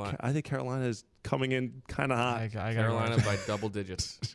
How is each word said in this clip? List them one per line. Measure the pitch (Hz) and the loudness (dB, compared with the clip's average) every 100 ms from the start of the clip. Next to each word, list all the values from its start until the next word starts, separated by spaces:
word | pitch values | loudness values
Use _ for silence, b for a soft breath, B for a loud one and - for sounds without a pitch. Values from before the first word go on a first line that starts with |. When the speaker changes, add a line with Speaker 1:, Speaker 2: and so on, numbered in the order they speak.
Speaker 1:
Caroli- | 101 | 0
Speaker 2:
Ca-, | - | -2
I | 123 | 0
think | 147 - | 0 -2
Carolina | 135 127 131 127 | -4 -2 0 0
is | 110 - _ | -2 -8 _
coming | - 139 131 | -2 0 2
in | 131 123 131 - | 2 0 -6 -8
kinda | - 139 120 | -2 2 2
hot. | 123 117 | 2 2
Speaker 3:
I, | |
I | 110 | -2
gotta | 110 104 | -2 -2
go | 113 | 2
Speaker 1:
Carolina | 110 113 113 117 | 2 2 4 4
Speaker 3:
Arizona. | 107 101 | 4 2
Speaker 1:
by | 98 | 0
double | 104 107 | -2 0
digits. | 101 95 90 - - - | -2 -4 -4 -6 -6 -8